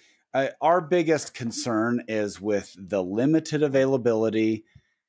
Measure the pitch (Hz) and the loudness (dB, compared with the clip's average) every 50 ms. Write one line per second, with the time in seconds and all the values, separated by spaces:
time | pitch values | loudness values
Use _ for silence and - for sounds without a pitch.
0 | _ _ _ _ _ _ - 131 135 131 - - 135 156 175 180 165 143 180 175 | _ _ _ _ _ _ -2 -2 -2 -2 -4 -2 2 2 2 2 2 2 0 2
1 | 160 156 160 143 - - - - 127 117 - - - 123 113 107 113 117 120 120 | 4 4 2 0 0 -6 -10 -8 -8 -6 -6 -6 -4 -2 -2 0 0 0 -2 -2
2 | - - 110 107 104 104 98 92 95 107 104 98 95 - - 90 98 87 104 98 | -4 -4 -4 -2 -2 -4 -6 -6 -2 -2 -2 -2 -2 -6 -16 -16 -8 -4 -2 -2
3 | 92 90 98 110 123 143 160 156 156 - 151 147 151 143 131 135 135 135 135 127 | -2 0 -2 0 2 2 2 2 0 0 -2 0 0 2 2 2 2 2 2 0
4 | 113 120 113 110 110 110 104 110 110 110 113 107 - _ _ - _ _ _ _ | 2 2 2 2 0 0 2 2 0 0 0 -2 -6 _ _ -20 _ _ _ _
5 | _ | _